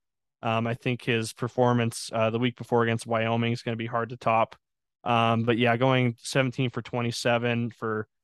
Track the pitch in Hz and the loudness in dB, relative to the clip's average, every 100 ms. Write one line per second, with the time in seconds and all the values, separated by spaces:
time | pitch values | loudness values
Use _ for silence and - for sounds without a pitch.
0 | _ _ _ _ 117 113 117 120 131 123 | _ _ _ _ -2 0 -2 -2 -4 -2
1 | - 113 110 - 123 - 123 120 117 - | 0 0 -2 -6 -4 2 4 4 0 -4
2 | - 113 110 113 127 - 117 120 117 113 | -6 -2 0 0 -2 -4 0 2 2 0
3 | 113 113 113 117 117 117 - 113 113 117 | -2 -2 0 0 0 -2 -4 -6 -4 -4
4 | 117 127 120 113 110 - _ _ _ _ | -4 -4 0 2 2 -4 _ _ _ _
5 | - 117 113 113 117 117 120 117 131 131 | 0 2 2 2 2 2 2 4 2 4
6 | 123 117 - 143 131 - 131 - - 123 | 2 -2 -2 0 0 0 -2 -4 -6 -4
7 | 117 - 127 120 120 117 117 - 113 107 | -4 -2 0 2 2 0 -2 -6 -4 -4
8 | 107 _ | -6 _